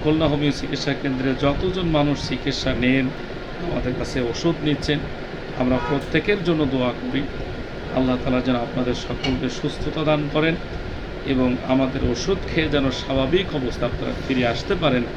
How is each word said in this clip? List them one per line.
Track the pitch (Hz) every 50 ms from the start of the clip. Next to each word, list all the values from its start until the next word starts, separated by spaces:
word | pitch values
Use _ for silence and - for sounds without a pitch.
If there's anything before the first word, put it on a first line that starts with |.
| -
খুলনা | 151 156 160 165 143
হোমিও | 147 143 151 147 131 -
চিকিৎসা | - - 143 131 - 147 135 123
কেন্দ্রে | - 139 131 127 131 135 127 -
যতজন | 139 139 143 - 185 185 175 190 180
মানুষ | 165 160 147 143 147 139 131 - -
চিকিৎসা | 135 123 - 143 123 - - 131 123 113
নেন, | 127 127 131 135 131 131 - - - - - - - - - - 175 170
আমাদের | - - 120 127 127 -
কাছে | 123 - - 135
ওষুধ | 123 117 117 - - 170 160 160
নিচ্ছেন, | 147 151 147 139 - - 147 143 - - - - - - - - - - - -
আমরা | 127 127 127 127 - -
প্রত্যেকের | 143 139 - - - 156 156 202 208 196 165
জন্য | 170 165 156 151 131
দোয়া | 131 131 123 123
করি | 117 - 123 127 131 135 143 - - - - - - - - - - - - - -
আল্লাহ | 131 131 127 127 123 -
তাআলা | 139 127 127
যেন | 123 131 127
আপনাদের | 120 120 120 - 135 123 123 120
সকলকে | - - - 131 - - 127 131 123 131 127
সুস্থতা | - - - - - - - 151 135 156 156
দান | 151 151 147 147 143
করেন | 151 151 156 160 165 170 - - - - - - - - - - - - -
এবং | 135 135 127 127 127 123 123 - -
আমাদের | 131 135 135 127 - - - 123
ওষুধ | 120 - - 175 196 180 - - -
খেয়ে | 170 156 147
যেন | 143 143 135 131
স্বাভাবিক | 127 - - - 139 135 131 131 160 190 196 - 160
অবস্থা | 143 131 117 - - -
আপনারা | 120 - - 123 123 123 - - -
ফিরে | 135 127 123
আসতে | 117 120 - - - 196
পারেন | 180 165 147 127 123 120 113 -